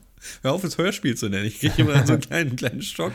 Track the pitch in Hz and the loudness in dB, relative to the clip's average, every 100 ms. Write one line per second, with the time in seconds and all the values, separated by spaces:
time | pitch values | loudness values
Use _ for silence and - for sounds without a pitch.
0 | - - - - 131 175 180 - 180 202 | -20 -20 -18 -6 -4 -2 -4 -2 -2 0
1 | 139 113 110 98 104 - - - - 139 | -2 -2 -2 -2 -2 0 0 4 4 6
2 | 135 156 - 156 147 123 127 123 - - | 4 2 2 -2 -2 -2 -4 -4 -8 -6
3 | 165 | -6